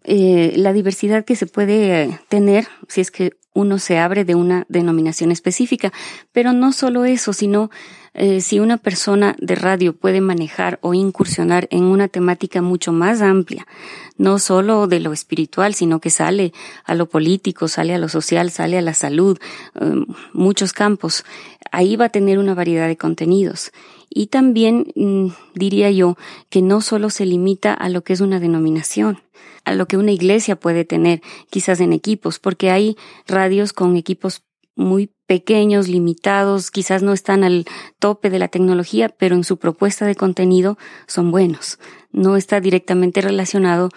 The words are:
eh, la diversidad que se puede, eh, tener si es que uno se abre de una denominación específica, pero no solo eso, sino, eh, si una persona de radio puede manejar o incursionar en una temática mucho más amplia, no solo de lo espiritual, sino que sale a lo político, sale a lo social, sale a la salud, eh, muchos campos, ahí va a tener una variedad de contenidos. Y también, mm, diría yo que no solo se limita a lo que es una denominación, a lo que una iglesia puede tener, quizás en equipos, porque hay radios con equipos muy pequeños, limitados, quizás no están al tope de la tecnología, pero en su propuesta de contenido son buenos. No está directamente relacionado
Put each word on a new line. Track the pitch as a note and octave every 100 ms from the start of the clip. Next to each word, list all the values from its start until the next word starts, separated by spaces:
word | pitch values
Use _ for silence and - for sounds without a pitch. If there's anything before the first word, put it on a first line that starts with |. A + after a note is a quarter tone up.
eh, | - G3+ F#3 F3+ E3 -
la | G3
diversidad | G3+ G3 F#3+ G#3 G#3+
que | G#3+ A#3+
se | F3+
puede, | - G3+ G#3+ G3+ E3
eh, | C#3 E3+ -
tener | G#3 G3+ G3+ A3+ - -
si | -
es | F#3
que | - F3+ _ _
uno | G3 G3+ G3
se | - E3+
abre | E3+ G3+
de | F3+
una | F3 F3 F3+ -
denominación | F3 E3+ E3 D#3+ E3 E3+
específica, | E3+ F3+ F3+ B3 B3 F#3+ - - - _
pero | A#3+ B3
no | B3 C4
solo | C4 B3+ B3
eso, | B3 B3+ -
sino, | G3 G#3 G#3 A3 - - - -
eh, | - G3 F#3+
si | F#3 G3+
una | A3 A#3
persona | G#3 F3+ - G3+ G3+ -
de | F3
radio | F3+ F#3 F#3+ F3+ D#3+
puede | F#3+ F#3+
manejar | F#3+ F3 D#3 - F3+ F3
o | E3+
incursionar | F3+ G3 - F3 - E3+ F3+ F3+
en | F3
una | F#3 G3 G3
temática | F#3 F3+ F3 F#3 F#3
mucho | F3+ F3+ -
más | E3 F#3 A#3
amplia, | G3+ F#3+ E3+ - - - - - - -
no | F#3+ G3
solo | - F#3 G3+ A3 G3+
de | E3+
lo | E3
espiritual, | D3+ - D#3+ D#3 - G3+
sino | G3+ E3+ D#3+
que | -
sale | - D#3+ G3 F3 - - -
a | - E3+
lo | E3+
político, | D#3+ D#3+ F#3+ G3 - D#3+
sale | - E3
a | F3
lo | D#3+
social, | D#3+ - E3+ F3
sale | - E3 F3+
a |
la | E3
salud, | D#3 C#3+ D3+ G3 F3+ - - - -
eh, | - - - - -
muchos | - F#3 G3+ F#3+
campos, | - G#3 G3+ E3 - - - - - -
ahí | F3+ F#3
va | A3 A#3
a |
tener | G#3 G3 G3
una | G3
variedad | F3+ E3+ E3 E3
de | D#3+
contenidos. | D#3+ E3 E3 G3 F3 E3 - - - - -
Y | - G#3
también, | C4+ C4 A3+ A3+ A#3 - -
mm, | G3+ G3 F#3+ E3+ -
diría | F3 G3 G3+ G3+
yo | F#3+ F3+ F3 - - -
que | F#3+
no | F#3 G#3
solo | G#3+ G#3+ G#3
se | -
limita | F#3+ F3+ F#3+ F#3+ G#3
a | G#3 F#3
lo | F3+
que | F3
es | F#3
una | G3 F#3
denominación, | E3+ E3 D#3+ D#3+ - G#3 G#3+ F#3+ _ _ - -
a | -
lo | F#3+ F3+
que | F#3+
una | G#3
iglesia | F#3+ F#3 G#3+ G#3+ F#3
puede | E3+ E3+
tener, | E3 E3 E3+ E3 - - -
quizás | G3 - F3+
en | F3
equipos, | D#3+ G#3 G#3+ - -
porque | G3 F3+ F#3+
hay | F#3 G#3+ G#3 - - -
radios | F#3+ F#3+ G3 G#3
con | - F3+ F3
equipos | E3 F3+ F#3+ - _ _ _ -
muy | F#3 F#3+ G3+ _ -
pequeños, | F#3 - A3 G#3 G3+ F#3
limitados, | F3+ E3+ E3 G3+ G3 G3 G3 F#3
quizás | G3 F#3 F#3+
no | G3+
están | F#3+ - G3
al | F#3 F3+ E3 - - -
tope | G#3 G3+ G3+
de | F#3
la | F3+
tecnología, | F3+ F#3 F3+ E3+ G#3+ A3+
pero | - F#3
en | F3+
su | E3+ F3
propuesta | E3+ E3 G3+ -
de | G#3 G3
contenido | G3 F3+ F#3 F#3 F#3+ G#3 - - -
son | - F3
buenos. | F3+ F3+ D3+ - - - - _
No | G3 F#3+ G3
está | - G3+
directamente | F#3+ F#3 - F3+ F3+ F#3+
relacionado | G3 G3 F#3 G3+ F#3 F3 F3+